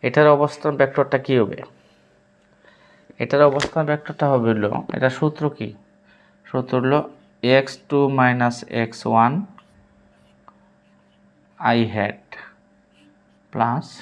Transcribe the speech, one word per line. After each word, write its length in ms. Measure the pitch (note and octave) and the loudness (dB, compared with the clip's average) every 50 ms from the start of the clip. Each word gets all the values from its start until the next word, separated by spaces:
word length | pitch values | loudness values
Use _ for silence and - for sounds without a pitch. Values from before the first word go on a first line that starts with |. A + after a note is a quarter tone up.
| - | -4
এটার 260 | B2+ B2 D3 D3+ D3+ D3 | -2 2 4 6 6 6
অবস্থান 360 | C#3+ D3 C#3+ - - - D#3 D3 C#3 | 4 2 -2 -4 -4 -6 -6 0 0
ভেক্টরটা 380 | C#3 C3 - - C3+ C3+ C#3+ C3+ C3 | 0 0 2 -2 -2 0 0 -4 -2
কি 80 | - C3+ B2+ | 2 2 2
হবে? 180 | A2 - - - - - _ _ _ _ _ _ _ _ _ _ _ _ _ _ _ _ _ _ _ - _ _ _ _ _ _ _ _ - _ A#2+ | 2 0 -2 -12 -16 -18 _ _ _ _ _ _ _ _ _ _ _ _ _ _ _ _ _ _ _ -20 _ _ _ _ _ _ _ _ -8 _ -6
এটার 200 | A#2+ - C#3 D3 D3 | -2 2 4 4 4
অবস্থান 320 | C3+ C#3+ D3 - - D#3+ D#3+ D3 | 4 2 -4 -4 -4 -4 -2 -2
ভেক্টরটা 360 | D3+ D3+ D3+ - D3+ - D3+ C#3+ C#3 | -2 -4 -4 -12 -6 -2 0 2 2
হবে 160 | B2+ A2+ A2+ A2+ | 2 2 2 0
হলো, 180 | A2 G#2 G#2 A#2 C3+ - - - | 2 0 -2 -4 -4 -8 -6 -6
এটা 120 | - C3 C3 B2+ - | -2 -2 -2 -2 0
সূত্র 240 | - D3+ D3+ - D#3 D3 - - | -2 -2 -2 -2 -6 -6 -6 -6
কি? 100 | A2+ A2 G#2+ - - _ _ _ _ _ _ _ _ _ _ _ _ - | -12 -12 -12 -16 -20 _ _ _ _ _ _ _ _ _ _ _ _ -8
সূত্র 220 | - C3 B2+ C3 - B2+ B2 | -6 -6 -6 -2 -2 -2 0
হলো 180 | C3 C#3 D3+ D3+ - - - _ _ _ _ - A#2+ C3 C3+ | 2 0 0 0 -4 -14 -20 _ _ _ _ 0 2 4 4
এক্স 160 | C3+ C3+ - - _ _ | 2 0 -8 -18 _ _
টু 100 | D3 C#3+ C#3+ C#3 C#3 C3+ | 0 0 0 2 2 2
মাইনাস 380 | B2+ B2 B2 B2 B2 A#2+ A#2+ - - - - A#2 A#2 | 2 2 2 2 0 -2 -2 -4 -12 -8 -4 -4 -4
এক্স 180 | A#2 A#2 - - A#2 A2+ | -4 -6 -8 -6 0 2
ওয়ান 200 | A2+ A2+ A#2+ C#3 F3 G3+ - - - _ _ _ _ _ _ _ _ _ _ _ _ _ _ _ _ _ - _ _ _ _ _ _ _ _ _ _ _ _ _ _ _ _ _ _ _ _ _ _ | 2 2 2 2 -2 -8 -8 -14 -20 _ _ _ _ _ _ _ _ _ _ _ _ _ _ _ _ _ -20 _ _ _ _ _ _ _ _ _ _ _ _ _ _ _ _ _ _ _ _ _ _
I 200 | - A#2+ A#2 A#2 A#2 G#2+ G2 | -2 0 2 2 0 -2 -2
hat 300 | A2 G2+ G#2 - - _ _ - - - - _ _ _ _ _ _ _ _ _ _ _ _ _ _ _ _ _ _ _ _ - | -4 -4 -4 -4 -10 _ _ -20 -20 -20 -20 _ _ _ _ _ _ _ _ _ _ _ _ _ _ _ _ _ _ _ _ -4
plus 340 | - A2+ A#2 A#2+ C3+ - - - - | -2 -2 -2 -2 -4 -8 -10 -18 -20